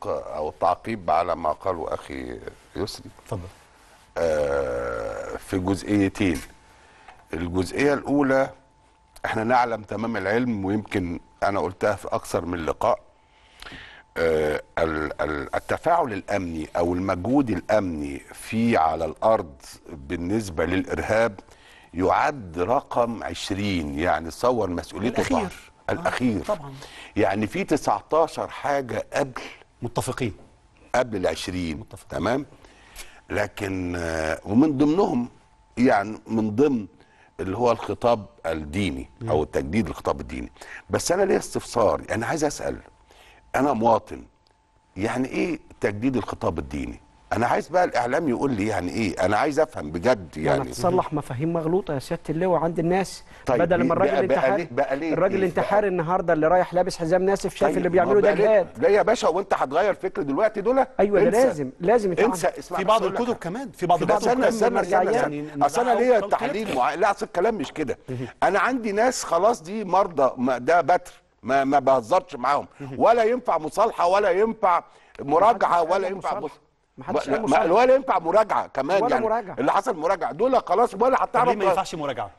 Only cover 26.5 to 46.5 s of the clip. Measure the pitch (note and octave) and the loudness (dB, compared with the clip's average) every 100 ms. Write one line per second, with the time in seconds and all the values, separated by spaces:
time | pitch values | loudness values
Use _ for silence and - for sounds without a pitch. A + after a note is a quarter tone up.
26.5 | G#3 C#3 C3+ - - - - F#2+ G2 G#2+ | -6 -6 -16 -18 -18 -8 0 0 0 -2
27.5 | E3 G3 D3+ - G#2 - D3+ D#3 - G2+ | -4 0 0 0 -2 0 0 2 -2 -8
28.5 | - C3+ C#3+ B2+ A2 - C3 C#3 A#2+ - | -6 -2 -2 -2 -6 -4 -4 -4 -6 -14
29.5 | - - _ A#2+ - B2+ A#2+ B2 - - | -16 -20 _ -6 -4 -4 -4 -6 -6 -16
30.5 | _ _ _ - B2 B2+ G#2 F2 E2 - | _ _ _ -4 -2 -2 -2 -2 -2 -6
31.5 | F2+ E2+ D2 - - - C#2 F#2 C3 C#3 | -4 -4 -6 -10 -18 -12 -4 -2 -2 -4
32.5 | - - - - - - - - F#2 G#2 | -14 -20 -20 -20 -20 -20 -20 -6 -4 -4
33.5 | - G2+ F#2+ F2+ F2 E2+ E2 D#2 D#2+ F2 | -4 -6 -4 -4 -4 -4 -2 -2 -4 0
34.5 | A2 D3+ C3+ D3 E3 G3+ C3+ A#2+ - _ | 2 2 2 2 2 0 0 -4 -10 _
35.5 | _ _ - B2+ A2 G2+ G#2+ - A2 A2 | _ _ 0 2 2 0 -8 -6 -2 0
36.5 | G#2 D3 B2 F#2+ - - _ _ - F#2+ | 2 2 2 -4 -14 -20 _ _ -10 -6
37.5 | G2+ A#2+ A2+ - G2 A#2+ A2+ F#2+ - E2 | 0 0 0 -2 -2 0 0 -2 -10 -6
38.5 | D#2+ D2 F2+ F#2+ C2 B1+ - A2+ D2+ D2+ | -6 -4 -4 -2 -4 -10 -12 -4 -2 -2
39.5 | - C#2 G2+ E2 - - C#2+ C2+ C2 A#1 | -4 -2 -2 -2 -4 -4 -4 -6 -10 -12
40.5 | - - - - G2 - F3+ F#3+ G#3+ - | -14 -20 -18 -6 -4 0 2 2 0 -2
41.5 | A#2+ - A#2+ G2 C#2+ - A2 A#2 D3+ D3 | -6 -4 2 2 2 -2 -6 -4 -2 -2
42.5 | - - A#1 - _ _ - - - _ | -2 -6 -8 -12 _ _ -20 -20 -20 _
43.5 | B2 C#3+ A#2 A2+ G#2+ - C2+ A1+ _ _ | 0 0 2 4 4 2 -12 -16 _ _
44.5 | _ _ _ _ - A2 B2 C3 E3+ F3+ | _ _ _ _ -6 -4 -2 -4 -2 -4
45.5 | D3+ - - A2+ G2+ B2+ B2 - - G#2+ | -4 -10 -6 -4 -2 -2 -2 -4 -4 -4